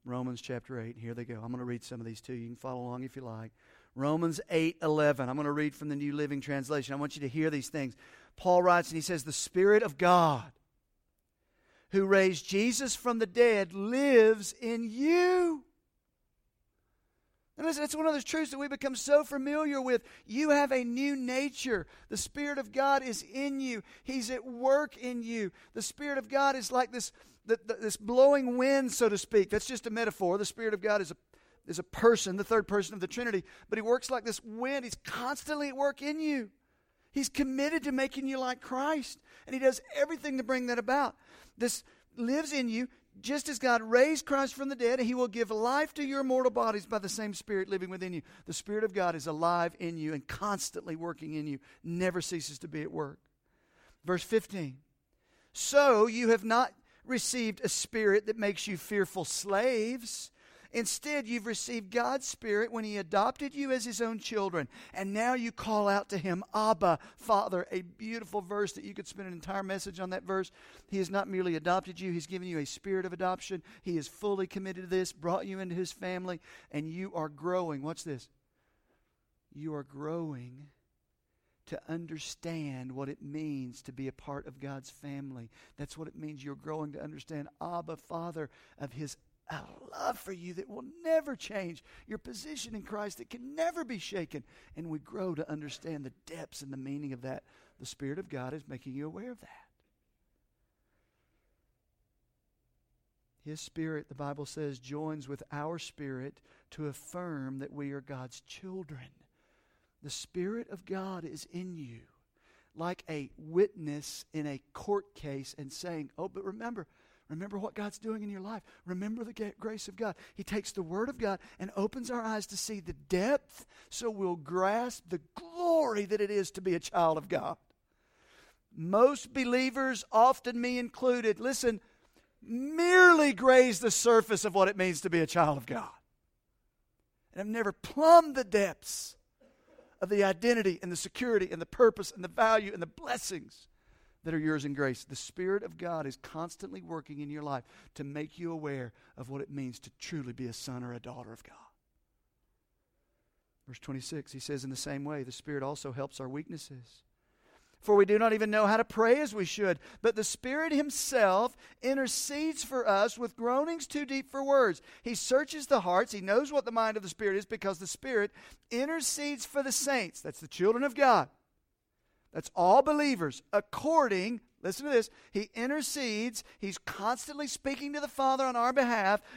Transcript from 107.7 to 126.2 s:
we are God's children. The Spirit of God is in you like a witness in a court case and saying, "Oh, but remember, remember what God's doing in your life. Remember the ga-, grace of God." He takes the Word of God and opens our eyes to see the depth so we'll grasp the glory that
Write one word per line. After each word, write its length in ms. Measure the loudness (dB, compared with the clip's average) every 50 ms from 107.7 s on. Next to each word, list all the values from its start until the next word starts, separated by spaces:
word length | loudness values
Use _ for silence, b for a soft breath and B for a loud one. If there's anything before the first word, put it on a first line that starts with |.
| -10
we 180 | -10 -8 -8
are 100 | -8 -10
God's 400 | -10 -12 -12 -12 -12 -12 -14 -18
children. 640 | -20 -20 -20 -16 -14 -12 -10 -10 -10 -12 -14 -16 -16 -18 _ _ _ _ _ _ _ _ _ _ _ _ _ _ _ _ _ _ -14
The 80 | -12
Spirit 580 | -12 -12 -12 -8 -6 -6 -4 -4 -4 -6 -8 -10
of 160 | -14 -16 -10
God 400 | -8 -8 -6 -6 -6 -8 -8 -10
is 220 | -12 -12 -14 -16 -12
in 220 | -10 -10 -10 -8 -10
you 280 | -12 -12 -12 -14 -18 -20 _ _ _ _ _ _ b b b b b b b b
like 280 | -8 -6 -6 -6 -8 -10 -8
a 220 | -8 -8 -8 -10 -14
witness 920 | -18 -14 -2 2 4 4 4 2 -4 -8 -8 -8 -8 -10 -12 -14 -14 -16 -10
in 140 | -8 -6 -6
a 160 | -6 -8 -10 -12 _ _
court 420 | -12 -4 -2 -2 -2 -2 -6 _
case 400 | -14 -10 -10 -8 -8 -10 -12 -14 -14
and 160 | -14 -14 -12
saying, 380 | -12 -10 -8 -8 -8 -10 -10 -10 -10
"Oh, 80 | -10 -8
but 160 | -8 -8 -10
remember, 420 | -8 -8 -8 -10 -10 -10 -10 -12 b b b b b b b b -12
remember 320 | -10 -10 -8 -8 -8 -6
what 160 | -8 -8 -8
God's 240 | -8 -8 -8 -10 -10
doing 240 | -8 -8 -8 -6 -8
in 60 | -10
your 120 | -10 -10
life. 220 | -10 -10 -12 -12 -14 b b b b
Remember 380 | -8 -6 -6 -4 -6 -6 -6 -8
the 100 | -10 -8
ga-, 200 | -8 -8 -8 -8 -10
grace 280 | -10 -10 -8 -8 -12 -14
of 80 | -8
God." 200 | -4 -4 -4 -4 B B B B
He 80 | -14 -8
takes 280 | -4 -4 -4 -4 -6
the 100 | -6 -8
Word 280 | -6 -4 -2 -2 -2 -2
of 100 | -2 -2
God 200 | -2 -2 -2 -4 B B B B
and 100 | -10 -6 -2
opens 340 | -2 -2 -2 -2 -6 -8 -6
our 120 | -6 -4
eyes 260 | -4 -2 -4 -4 -6 -6
to 100 | -8 -8
see 220 | -6 -6 -6 -8
the 140 | -8 -10 -12
depth 720 | -12 -4 _ 0 2 4 4 2 2 0 _ -14 -20 -20 b b b b b
so 200 | -10 -6 -4 -4
we'll 260 | -2 -2 -2 -2 -2
grasp 680 | -2 -4 -4 0 2 2 2 2 0 -2 -4 -6 -10 -8 -8
the 140 | -8 -8 -8 _ _
glory 680 | -16 -16 -12 -6 0 2 6 6 6 6 4 2 0 0
that 160 | 0 0 0